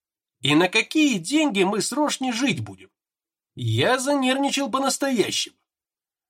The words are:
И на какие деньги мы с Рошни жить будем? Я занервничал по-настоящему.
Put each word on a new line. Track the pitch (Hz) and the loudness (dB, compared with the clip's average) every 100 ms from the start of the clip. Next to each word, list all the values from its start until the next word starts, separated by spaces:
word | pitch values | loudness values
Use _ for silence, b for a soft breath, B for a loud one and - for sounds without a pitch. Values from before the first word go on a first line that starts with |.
| _ _ _ _ | _ _ _ _
И | 135 147 | 2 4
на | 185 | 4
какие | 220 - 311 294 208 | 2 0 2 2 2
деньги | 160 294 302 202 | 0 0 2 2
мы | 185 214 | 0 0
с | - | -2
Рошни | 247 294 - 262 | -2 -2 -2 -4
жить | 226 262 147 | -2 -2 -2
будем? | 104 95 - _ _ _ _ _ _ - | -6 -12 -20 _ _ _ _ _ _ -6
Я | 117 110 165 262 | -2 0 2 2
занервничал | 262 285 254 262 277 247 277 | 0 0 2 0 0 -2 -2
по-настоящему. | 262 269 - 277 247 151 - - - _ _ _ _ _ _ _ | -2 -2 -2 0 0 0 -2 -8 -12 _ _ _ _ _ _ _